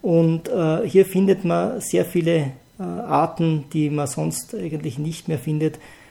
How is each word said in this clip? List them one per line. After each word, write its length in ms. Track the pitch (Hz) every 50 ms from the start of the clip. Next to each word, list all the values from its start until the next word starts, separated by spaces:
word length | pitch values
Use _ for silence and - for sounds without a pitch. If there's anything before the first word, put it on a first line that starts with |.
Und, 460 | - 226 170 165 165 165 160 165 165 -
äh, 400 | - 190 170 156 156 165 233 180
hier 180 | 139 185 190
findet 380 | 190 - 185 196 190 196 190 -
man 380 | 170 170 170 175 202 - 214
sehr 240 | - - - 175 175
viele, 480 | 170 - 175 165 165 170 160 147 135 131 - _ _ _ -
äh, 40 | 190
Arten, 840 | 175 175 175 - - 147 143 151 160 160 - 170 165 160 156 139 143 -
die 160 | 160 151 147
man 180 | 147 147 143 131
sonst 480 | - - 156 160 160 - - - -
eigentlich 420 | 220 185 165 151 151 147 156 113 127
nicht 300 | 147 160 165 - - -
mehr 100 | 160 151
findet. 380 | - - 151 151 156 156 156 - - - - - - -